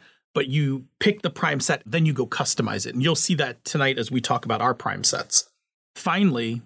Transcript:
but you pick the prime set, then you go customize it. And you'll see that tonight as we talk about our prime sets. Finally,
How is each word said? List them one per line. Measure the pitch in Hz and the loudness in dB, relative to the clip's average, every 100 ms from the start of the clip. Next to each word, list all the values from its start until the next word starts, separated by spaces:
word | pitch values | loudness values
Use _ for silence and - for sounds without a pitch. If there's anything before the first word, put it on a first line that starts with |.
| - _ _ 147 | -20 _ _ -4
but | 139 | 0
you | 147 139 135 - - | 0 0 -2 -6 -2
pick | 214 208 | 0 2
the | - | -2
prime | - 160 143 | -2 -2 0
set, | - 147 107 | 0 -2 -2
then | 165 160 | 0 2
you | |
go | 127 117 | 2 -2
customize | - - - 107 101 - | -2 -2 0 -2 -2 -4
it. | |
And | 123 | 0
you'll | 151 151 | 0 2
see | - 156 | 2 0
that | 131 120 - | -2 -6 -4
tonight | 156 135 131 | 0 0 0
as | 107 | -2
we | 131 | -2
talk | - 120 117 | 0 -2 -2
about | 110 | 0
our | 120 120 | 0 -2
prime | - 98 | -4 0
sets. | - - - - - _ _ _ _ - | 0 0 0 0 0 _ _ _ _ -6
Finally, | 180 180 196 123 113 117 | 0 4 4 2 -2 -4